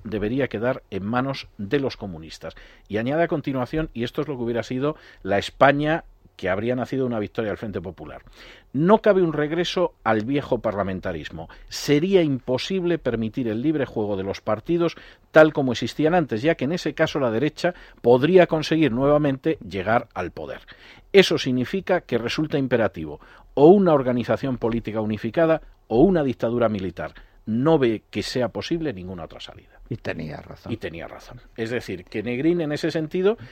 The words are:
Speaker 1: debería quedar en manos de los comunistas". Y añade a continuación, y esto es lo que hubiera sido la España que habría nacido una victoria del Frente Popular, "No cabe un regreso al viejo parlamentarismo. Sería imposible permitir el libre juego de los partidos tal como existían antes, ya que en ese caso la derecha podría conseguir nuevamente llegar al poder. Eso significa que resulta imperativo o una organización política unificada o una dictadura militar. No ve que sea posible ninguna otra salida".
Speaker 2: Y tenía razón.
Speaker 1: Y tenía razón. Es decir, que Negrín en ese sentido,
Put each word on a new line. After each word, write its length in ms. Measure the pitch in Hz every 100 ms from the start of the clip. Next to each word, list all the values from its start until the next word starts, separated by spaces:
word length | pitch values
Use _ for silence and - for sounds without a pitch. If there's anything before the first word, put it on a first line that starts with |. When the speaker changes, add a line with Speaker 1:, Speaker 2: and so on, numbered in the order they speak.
Speaker 1:
debería 440 | 107 104 104 131 127
quedar 340 | 107 120 131 -
en 160 | 95 98
manos 420 | 120 135 135 - -
de 240 | 98 143
los 160 | 135 -
comunistas". 580 | 104 80 80 - 82 - - - _
Y 100 | 101
añade 240 | 120 151
a 40 | 170
continuación, 600 | 160 147 131 123 156 160
y 100 | 117
esto 160 | 117 -
es 80 | 147
lo 80 | 131
que 60 |
hubiera 200 | 117 120
sido 340 | - 127 143 156 - -
la 160 | 95 98
España 640 | - - 135 143 151 160 - _ - -
que 140 | 92
habría 260 | 95 113 127
nacido 280 | 113 135 127
una 120 | 117
victoria 320 | 104 - 110
del 60 | 92
Frente 220 | 113 95
Popular, 400 | 90 85 76 - - - - - _
"No 240 | 127 170 208
cabe 240 | 220 190
un 100 | 175
regreso 640 | 151 147 170 175 - 175 -
al 200 | 113 110 107
viejo 320 | 143 139 120
parlamentarismo. 880 | 113 101 98 95 95 82 71 82 82 - -
Sería 540 | - - 147 185 190
imposible 760 | 160 131 - 127 - 190 175 165
permitir 500 | 131 117 110 117 117
el 140 | 107
libre 240 | 143 151 123
juego 300 | - 104 98
de 60 |
los 160 | 95 95
partidos 540 | - 107 - 170 170 - - - _
tal 200 | 160 156
como 200 | 151 131
existían 420 | 117 117 - 151
antes, 280 | 180 147 110
ya 120 | 143
que 120 | 165 131
en 60 |
ese 220 | 175 165
caso 240 | - - 156
la 120 | 127
derecha 420 | 110 151 - - - - -
podría 440 | 120 123 147 185 170
conseguir 460 | 156 147 160 147
nuevamente 680 | 113 139 147 151 131 160 156 101
llegar 380 | 95 92 117 -
al 160 | 95 90
poder. 300 | - 76 - - - - - -
Eso 260 | 196 185 156
significa 640 | - 127 120 196 180 180
que 160 | - 120
resulta 380 | 117 - 151 127
imperativo 600 | 131 123 107 - 78 73 - - -
o 120 | - 147
una 240 | 202 185
organización 680 | 147 127 123 117 110 135 123
política 420 | 117 117 110 107
unificada 600 | 110 107 113 135 165 156 - - _
o 140 | 110
una 200 | 175 175
dictadura 460 | 139 117 120 120 117
militar. 460 | 107 92 85 78 - - - -
No 320 | 113 143 160
ve 240 | 123 107 -
que 120 | 107
sea 280 | 95 131 120
posible 420 | 104 - 170 156
ninguna 320 | 95 90 90
otra 160 | 80 -
salida". 400 | - - - - -
Speaker 2:
Y 80 | 117
tenía 400 | - 90 78 73
razón. 340 | - - -
Speaker 1:
Y 60 | 117
tenía 320 | - - -
razón. 320 | - - - - -
Es 140 | 113
decir, 340 | 120 - 92
que 180 | - 113
Negrín 380 | 107 123 156 175
en 120 | 151
ese 180 | 147 165
sentido, 480 | 165 156 185 185 233 -